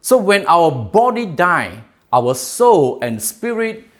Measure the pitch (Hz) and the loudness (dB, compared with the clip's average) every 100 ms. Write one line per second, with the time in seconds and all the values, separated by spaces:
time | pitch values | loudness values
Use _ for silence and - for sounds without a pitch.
0 | - 254 196 202 - 170 165 131 104 208 | 2 2 4 0 4 4 4 0 -2 0
1 | 247 233 226 151 180 165 113 101 113 _ | 0 -2 -6 -2 0 0 -4 -12 -20 _
2 | _ 127 120 131 - - 240 202 131 123 | _ 0 0 -4 -6 0 4 4 2 -2
3 | 120 113 - - 233 226 226 220 - _ | -6 -6 -8 -8 -6 -4 -6 -6 -18 _